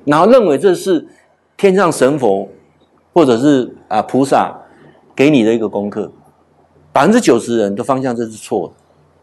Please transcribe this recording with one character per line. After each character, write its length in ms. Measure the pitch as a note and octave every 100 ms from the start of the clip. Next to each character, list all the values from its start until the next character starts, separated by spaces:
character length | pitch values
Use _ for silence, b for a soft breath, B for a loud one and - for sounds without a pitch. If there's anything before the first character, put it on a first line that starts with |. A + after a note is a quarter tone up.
| C#3
然 120 | D3+
后 80 | G3+
认 160 | C4 F#3
为 100 | C3+
这 180 | G3
是 320 | E3+ F#3+ D#3+ - b b _ _ -
天 160 | G3
上 180 | F#3 F3
神 260 | C3+ C3 D3+
佛 300 | A#2 G2 G2 - _ _ _ _ _
或 100 | F3
者 140 | C#3+ A2+
是， 400 | D3 C3+ A2+ - -
啊， 120 | G#2+
菩 240 | - B2+
萨 380 | C#3 B2 F2 - b b b b _
给 140 | - C#3+
你 140 | C#3
的 80 | G#2+
一 60 | A#2
个 100 | G#2
功 220 | G#2 G#2
课。 200 | G#2+ F2 - _ _ _ _ _ _ _
百 120 | C3
分 100 | D#3+
之 80 | A#3
九 180 | E3+ A#2+
十 200 | A#2+ A#2
人 160 | G2+
的 100 | G2+
方 180 | A#2+ C3
向 140 | C3 A#2
这 80 |
是 60 | A2+
错 360 | G#2+ - G#2+ E2
的。 80 | _ _ _ _ _